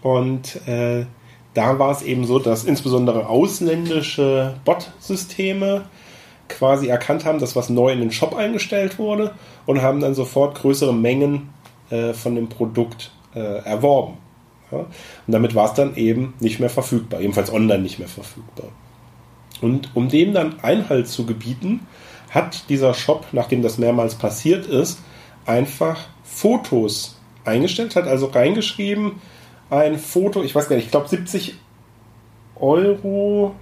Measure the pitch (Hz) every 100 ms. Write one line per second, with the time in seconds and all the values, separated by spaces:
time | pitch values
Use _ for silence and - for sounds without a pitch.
0 | 131 127 127 131 131 - - 120 120 120
1 | 120 - - - - - 113 135 139 143
2 | - 127 120 127 127 113 120 143 139 127
3 | 123 113 107 117 185 - 170 165 170 160
4 | 147 - 139 135 131 131 - 175 - -
5 | - 190 - - 190 196 196 196 196 -
6 | - - - - - - 131 139 135 120
7 | - 151 156 156 127 131 120 120 123 127
8 | 117 113 - - 214 226 - 202 196 196
9 | 214 208 214 - - - - 139 131 143
10 | 143 135 123 - 139 139 135 139 139 120
11 | 113 131 143 143 143 - - - - 117
12 | 117 117 120 120 117 - 113 113 117 -
13 | - - - - 107 101 104 107 135 143
14 | 92 - - - _ _ _ - - -
15 | - - - 113 117 113 107 110 139 139
16 | 113 113 131 - 113 110 123 120 - 120
17 | - 92 98 104 95 110 110 101 92 -
18 | 90 - - - 113 - - - - -
19 | - - - - - - 117 135 - -
20 | 127 147 180 202 156 - 113 220 202 135
21 | 120 - 113 113 117 127 185 233 - -
22 | - - - 147 170 - - 139 131 120
23 | - - - 135 117 123 120 110 120 120
24 | 117 - 110 107 151 180 - 139 156 -
25 | - - - - - 117 139 - 160 160
26 | - - - - 208 233 - 123 107 -
27 | - - - - - 113 170 180 233 -
28 | 139 131 135 135 131 214 - - 202 202
29 | 208 - - - - - - 139 151 151
30 | - 180 190 202 - 143 147 131 110 147
31 | 147 175 175 101 - - - _ - -
32 | - - - - - - 135 160 196 202
33 | 202 196 202 208 202 196